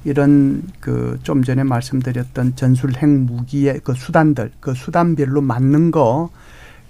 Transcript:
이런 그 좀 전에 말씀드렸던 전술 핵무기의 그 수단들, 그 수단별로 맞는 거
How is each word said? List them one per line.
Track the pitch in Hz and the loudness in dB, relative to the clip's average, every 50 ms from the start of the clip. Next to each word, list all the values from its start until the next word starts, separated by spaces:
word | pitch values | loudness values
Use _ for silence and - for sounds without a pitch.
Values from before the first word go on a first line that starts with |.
| - | -6
이런 | 156 139 143 143 143 143 143 139 139 139 - 160 185 - - | -2 0 2 4 4 6 4 4 2 0 -2 -6 -10 -16 -12
그 | - 131 123 120 123 123 123 127 127 | -6 -6 -4 -4 -4 -4 -6 -8 -6
좀 | - 156 139 127 | -2 0 0 0
전에 | 127 127 131 135 | 0 0 0 0
말씀드렸던 | 135 127 120 123 - - 131 127 127 123 127 123 127 - 131 123 127 127 | 0 -2 -2 -4 -4 -4 -4 -4 -4 -4 -6 -6 -6 -4 -2 -2 -2 -2
전술 | 127 131 127 127 127 - 135 127 | 0 2 2 2 2 0 -2 -2
핵무기의 | 127 156 147 147 135 131 120 120 120 123 120 - 143 139 139 135 - - | 0 2 2 2 2 0 -2 -4 -6 -8 -6 -2 0 0 0 -2 -2 -4
그 | - 127 | -6 -6
수단들, | 127 - - 160 165 156 156 147 127 107 117 - - | -6 -6 0 2 2 4 4 2 0 -4 -8 -10 -10
그 | - 139 131 | -8 -8 -8
수단별로 | 127 - - 165 175 170 170 165 151 143 131 135 147 | -6 -8 -2 0 0 2 2 0 0 -2 0 0 0
맞는 | 143 131 113 120 131 135 143 151 165 170 160 | 0 0 0 0 2 4 4 4 4 2 2
거 | 160 135 110 120 151 170 165 - - - - - - - - - - - - | 2 2 2 2 0 -2 -6 -10 -18 -20 -20 -20 -20 -20 -20 -20 -20 -20 -20